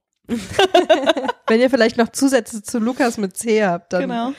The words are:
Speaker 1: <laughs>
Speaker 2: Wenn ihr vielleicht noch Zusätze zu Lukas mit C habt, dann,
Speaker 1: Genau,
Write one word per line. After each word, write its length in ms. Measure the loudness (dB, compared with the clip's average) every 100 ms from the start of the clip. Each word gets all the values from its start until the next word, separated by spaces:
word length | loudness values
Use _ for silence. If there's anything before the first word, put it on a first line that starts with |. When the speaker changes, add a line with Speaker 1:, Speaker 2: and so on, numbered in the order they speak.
| _ _ -10
Speaker 1:
<laughs> 1160 | -10 -8 0 2 2 4 2 2 -2 -2 -6 0
Speaker 2:
Wenn 120 | 2
ihr 100 | 4
vielleicht 260 | 4 2 2
noch 140 | -2
Zusätze 520 | 2 2 2 -2 -12
zu 160 | -8 -4
Lukas 400 | -2 0 -2 -2
mit 180 | -6 -6
C 280 | -2 0
habt, 280 | 0 -2 -4
dann, 100 | -4
Speaker 1:
Genau, 300 | -4 -4 -6